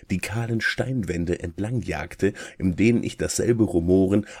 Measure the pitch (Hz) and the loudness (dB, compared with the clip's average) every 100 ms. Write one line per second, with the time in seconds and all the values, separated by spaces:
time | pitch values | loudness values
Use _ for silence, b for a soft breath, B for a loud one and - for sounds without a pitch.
0 | - 92 - 107 117 113 - - 120 131 | -4 -4 -2 -6 -2 -2 -2 -2 -2 -2
1 | 87 85 85 87 87 82 104 123 85 78 | -2 -2 -2 -2 -4 -6 -4 -4 -4 -6
2 | 78 - 98 B B B 92 82 107 120 | -8 -2 -2 B B B -2 4 4 4
3 | - - 85 - 107 117 107 87 85 95 | 0 -4 -4 0 0 2 2 2 4 4
4 | 95 101 104 B | 6 2 0 B